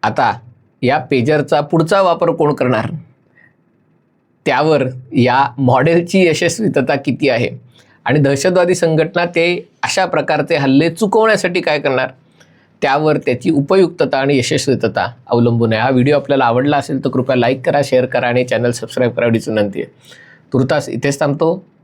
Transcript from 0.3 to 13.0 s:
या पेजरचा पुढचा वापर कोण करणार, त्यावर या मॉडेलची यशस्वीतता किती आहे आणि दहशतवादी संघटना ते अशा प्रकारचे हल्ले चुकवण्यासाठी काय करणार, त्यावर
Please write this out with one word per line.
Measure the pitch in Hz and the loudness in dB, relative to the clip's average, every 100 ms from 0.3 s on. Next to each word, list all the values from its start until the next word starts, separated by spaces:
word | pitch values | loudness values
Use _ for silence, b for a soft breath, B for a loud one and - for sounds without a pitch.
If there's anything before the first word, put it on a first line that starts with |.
| 101 - - _ _ | -2 -12 -20 _ _
या | 123 147 | -2 -2
पेजरचा | - 135 120 151 143 151 | 0 -2 2 0 2 0
पुढचा | 147 165 160 196 | 2 2 2 2
वापर | 190 165 170 | 2 2 0
कोण | 165 151 | 0 0
करणार, | 139 127 113 - 160 - _ _ b b b _ _ _ _ _ _ _ _ - | 0 0 -2 -4 -10 -16 _ _ b b b _ _ _ _ _ _ _ _ -2
त्यावर | 127 151 147 127 - - | 0 2 2 0 -6 -6
या | 143 120 127 139 - | 0 2 4 0 0
मॉडेलची | 131 131 147 170 175 196 180 | 0 2 2 2 2 2 2
यशस्वीतता | 156 170 165 214 - 127 143 | 2 -2 -2 -2 0 0 -2
किती | 139 139 151 | -2 -2 0
आहे | 117 120 - _ b b b - | 0 -2 -6 _ b b b -2
आणि | 139 | 2
दहशतवादी | 139 139 185 180 175 180 | 2 2 0 2 2 2
संघटना | 165 156 156 170 175 | 0 0 0 -2 -2
ते | 170 170 175 - _ | 0 0 -2 -8 _
अशा | - - 185 | -4 -2 0
प्रकारचे | 156 143 151 147 156 | -2 -2 -2 0 0
हल्ले | 139 135 165 | 2 2 2
चुकवण्यासाठी | 160 214 220 220 202 185 180 | 0 0 2 2 2 0 -2
काय | 180 151 | -2 -2
करणार, | 147 127 131 - _ b b b b _ | 0 -2 -4 -8 _ b b b b _
त्यावर | 139 143 | -2 0